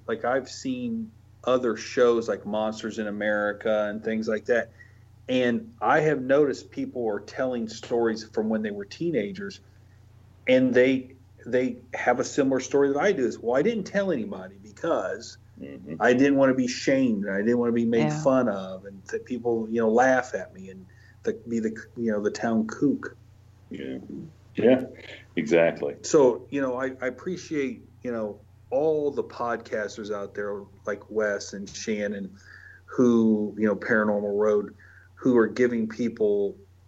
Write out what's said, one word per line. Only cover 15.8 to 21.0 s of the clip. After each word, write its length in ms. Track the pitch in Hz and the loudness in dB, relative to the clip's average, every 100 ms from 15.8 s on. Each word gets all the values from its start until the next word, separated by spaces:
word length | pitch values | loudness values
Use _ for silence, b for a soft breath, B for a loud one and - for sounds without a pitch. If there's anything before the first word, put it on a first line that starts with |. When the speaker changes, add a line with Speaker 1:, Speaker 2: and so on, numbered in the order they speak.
| 73 80 | -12 0
Speaker 1:
I 100 | 117 | 4
didn't 240 | 123 139 139 | 6 6 6
wanna 180 | 135 | 4
be 140 | 127 123 | 4 0
shamed, 560 | - - 135 127 104 | -2 0 2 4 2
and 100 | 101 | -2
I 40 | 98 | 0
didn't 220 | 110 120 | 2 2
wanna 120 | 120 | 2
be 140 | 117 117 | 2 2
made 220 | 117 - | 2 2
Speaker 3:
Yeah. 140 | 151 | 2
Speaker 1:
fun 260 | 147 131 120 | 4 4 2
of, 340 | 98 95 92 | -2 -6 -10
and 180 | 98 98 - | -14 -16 -10
that 180 | 110 | -10
people, 460 | - 120 120 113 110 | -6 -4 0 0 0
you 80 | 117 | 2
know, 100 | 110 | 4
laugh 460 | 113 131 127 - 98 | 6 6 4 0 -6
at 180 | 90 | -8
me 160 | 92 95 | -14 -18
and 160 | 92 - b | -18 -20 b